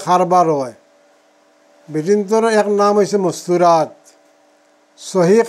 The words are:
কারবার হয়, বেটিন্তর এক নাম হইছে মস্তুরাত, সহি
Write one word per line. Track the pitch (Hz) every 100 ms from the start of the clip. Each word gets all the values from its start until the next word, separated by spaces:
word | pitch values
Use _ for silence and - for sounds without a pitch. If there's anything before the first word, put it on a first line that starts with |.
| 165
কারবার | 180 180 180 165 147
হয়, | 127 107 _ _ _ _ _ _ _ _ _ _ -
বেটিন্তর | 151 156 208 190 220 226 214
এক | 202 202
নাম | 202 208
হইছে | 190 202 180
মস্তুরাত, | - - 175 175 165 151 - _ _ _ _ _ _ _ _ _ _
সহি | - 190 175 220